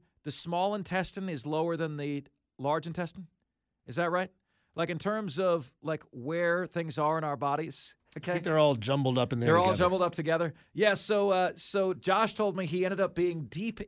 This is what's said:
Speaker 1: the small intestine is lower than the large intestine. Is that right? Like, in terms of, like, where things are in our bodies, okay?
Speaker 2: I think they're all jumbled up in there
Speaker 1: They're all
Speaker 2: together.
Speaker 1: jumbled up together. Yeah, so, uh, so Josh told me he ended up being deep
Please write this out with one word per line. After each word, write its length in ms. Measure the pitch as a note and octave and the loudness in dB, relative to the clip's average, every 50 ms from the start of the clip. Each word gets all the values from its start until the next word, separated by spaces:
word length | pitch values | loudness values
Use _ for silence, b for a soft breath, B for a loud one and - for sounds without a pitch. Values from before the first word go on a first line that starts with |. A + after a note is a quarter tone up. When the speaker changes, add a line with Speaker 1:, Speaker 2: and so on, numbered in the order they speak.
| _ _ _ _ - | _ _ _ _ -12
Speaker 1:
the 80 | D3+ | -12
small 420 | C3+ - - E3 E3+ F3 F#3 G3+ G#3 | -10 -10 -8 -4 -2 -2 0 0 -2
intestine 560 | G#3 F3 - F#3 F#3 F3 - - G3+ F#3+ F#3+ | -4 -6 -4 -4 -4 -4 -4 -6 -8 -8 -6
is 160 | D#3+ C3 A2 | -8 -8 -6
lower 320 | D3 D#3 D#3+ D#3+ E3+ E3+ D#3+ | -4 -2 0 0 0 -2 -2
than 180 | E3 D#3 D3+ | -4 -4 -6
the 280 | D3 C#3+ D3 C#3+ C#3+ C#3 - _ _ _ _ _ - | -6 -6 -4 -6 -6 -8 -10 _ _ _ _ _ -6
large 300 | C3 C#3 D3+ D#3+ D3+ E3+ | -2 0 0 0 -2 -4
intestine. 400 | D#3 F3+ F3 D#3 - G3 F3+ - _ _ _ _ _ _ _ _ _ _ _ | -6 -6 -6 -6 -8 -12 -18 -18 _ _ _ _ _ _ _ _ _ _ _
Is 120 | - A#2+ D#3+ | -8 -4 -2
that 120 | F3 E3+ | 0 0
right? 220 | E3+ F3+ F#3+ F#3 _ _ _ _ _ _ _ _ - | 0 0 -2 -2 _ _ _ _ _ _ _ _ -6
Like, 140 | D#3+ E3+ E3+ | -4 -4 -2
in 80 | F3 D#3 | -4 -4
terms 400 | - G3 G#3+ A3 G#3+ F#3 C3 E3 | -4 -2 -2 -2 -4 -4 -2 0
of, 340 | F#3+ F#3 E3+ E3 B2+ - _ _ - | 2 2 2 2 0 -6 _ _ -6
like, 180 | D#3 D#3 D3+ - _ | -6 -6 -6 -8 _
where 560 | - B2 A#2+ C#3+ E3 E3+ F3 E3+ E3+ F3+ F#3 | -16 -12 -8 -6 -2 0 2 2 2 0 -2
things 320 | E3 - F3 E3+ D#3+ C3+ D#3 | -4 -4 -4 -4 -4 -2 0
are 220 | D3 D3+ D#3+ D#3+ | 2 2 2 0
in 40 | D#3 | 0
our 140 | D3+ C#3+ A#2+ | -2 -4 -2
bodies, 560 | C#3+ C#3+ C#3 D3 D#3+ D#3+ C#3+ - - - - _ _ - - E3 | 0 0 0 0 -2 -4 -8 -12 -14 -16 -18 _ _ -16 -16 -10
okay? 140 | - F3+ | -4 -2
Speaker 2:
I 20 | F3+ | -2
think 100 | E3+ D#3+ | -2 0
they're 120 | E3+ D#3 D#3 | 2 4 6
all 160 | D3+ D3 C#3 | 6 6 4
jumbled 460 | A#2 G2+ A#2+ C#3 C#3+ C3+ C3 B2+ B2+ | 2 0 0 0 2 2 2 2 2
up 120 | B2 A#2+ | 2 2
in 80 | C3 A#2+ | 0 2
there 100 | A#2 A#2+ | 4 6
Speaker 1:
They're 80 | D#3+ E3+ | 6 6
all 60 | F3+ | 6
Speaker 2:
together. 120 | F#3 F#3 F3 | 6 4 4
Speaker 1:
jumbled 240 | F3+ F3+ F#3 F#3 | 4 4 4 2
up 140 | F3+ E3+ E3+ | 2 0 0
together. 400 | - D#3 D#3 D#3+ E3 E3+ D#3 - b b b b | -2 -2 0 0 0 0 -2 -6 b b b b
Yeah, 220 | E3 G#3 G#3 G3 | 2 4 4 4
so, 340 | G3 - - G#3+ G#3 G3+ G3+ | 2 0 0 2 2 4 4
uh, 220 | F#3+ F#3 F#3 F3 - | 4 4 2 0 -2
so 380 | F3 - - - G3+ F#3+ F#3+ F3+ | -4 -10 -4 0 0 0 0 0
Josh 400 | C3 - F3+ F#3+ G#3 A3 G#3 - | -2 0 2 2 4 4 2 0
told 240 | - G#3+ G3+ F#3 F#3 | 0 0 0 0 -2
me 80 | F#3 | -4
he 180 | D3 E3 F3+ F#3 | -2 0 0 0
ended 160 | F#3 G3 F#3+ | 0 0 0
up 140 | G3 E3+ - | 0 0 0
being 300 | E3+ F3 F3+ E3+ E3 C#3+ | 0 0 0 0 -2 -6
deep 360 | A2 - D#3+ G#3 A#3 A3 - G3+ | -8 -8 -8 -6 -6 -6 -8 -10